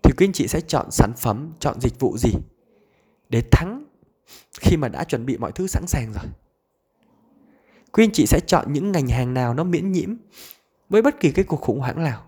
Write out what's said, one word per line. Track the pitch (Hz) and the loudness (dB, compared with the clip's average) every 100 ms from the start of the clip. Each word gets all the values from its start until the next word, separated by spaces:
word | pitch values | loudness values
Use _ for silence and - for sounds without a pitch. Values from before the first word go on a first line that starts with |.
thì | - - | 4 4
quý | 196 | 2
anh | |
chị | 190 101 | 2 -2
sẽ | 160 | -2
chọn | 165 143 - | -2 -4 -2
sản | - 101 120 | 2 0 2
phẩm, | 120 107 156 160 | -2 -2 -6 -6
chọn | 147 - | -6 -2
dịch | 123 - | -4 -2
vụ | 123 101 | -2 0
gì | 123 87 - _ _ _ _ _ _ _ _ | -2 -2 -6 _ _ _ _ _ _ _ _
để | 113 117 | -4 4
thắng | - 170 247 302 _ _ _ _ - _ - | 2 2 -8 -14 _ _ _ _ -20 _ -2
khi | - 170 | 2 2
mà | 131 | 0
đã | 69 | -4
chuẩn | - 127 123 | -6 -4 -4
bị | 120 | -4
mọi | 107 | -6
thứ | - 190 | -6 -6
sẵn | - 180 | -6 -4
sàng | - 113 | -4 -4
rồi? | 104 - - _ _ _ _ _ _ _ _ _ _ _ _ _ _ _ | -8 -12 -16 _ _ _ _ _ _ _ _ _ _ _ _ _ _ _
Quý | - | 4
anh | 220 | 4
chị | 202 156 | 4 4
sẽ | 160 | 2
chọn | - 170 - | 2 0 2
những | 143 196 | -2 0
ngành | 180 131 | 0 0
hàng | 120 123 | 0 0
nào | 127 123 | 0 0
nó | 120 | 0
miễn | 175 170 185 | 0 0 0
nhiễm | 185 - 233 - - - - _ _ _ | -2 -2 -8 -12 -20 -20 -20 _ _ _
với | 208 | 2
bất | 240 - | 2 2
kỳ | 156 | 2
cái | 135 190 | 2 0
cuộc | 156 | -2
khủng | - 113 | -2 -2
hoảng | 127 - | -2 -2
nào | 160 110 | -2 -4